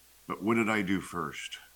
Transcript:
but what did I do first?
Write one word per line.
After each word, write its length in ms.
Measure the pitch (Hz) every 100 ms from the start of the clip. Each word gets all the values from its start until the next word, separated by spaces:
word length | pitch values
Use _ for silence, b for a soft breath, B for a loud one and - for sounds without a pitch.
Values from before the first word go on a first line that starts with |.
| - - -
but 160 | 87
what 120 | 98
did 160 | 113 110
I 140 | 107
do 180 | 95 95
first? 560 | - 87 76 - - - -